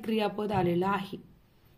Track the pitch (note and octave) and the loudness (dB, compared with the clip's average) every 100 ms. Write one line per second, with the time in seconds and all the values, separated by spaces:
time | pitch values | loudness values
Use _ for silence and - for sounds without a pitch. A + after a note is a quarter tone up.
0 | A3 A3 G#3 G3 G#3 G3 F3 F3 F#3+ G3 | 0 0 0 -2 -2 2 2 2 2 0
1 | - - - - - _ - | -4 -12 -16 -20 -20 _ -20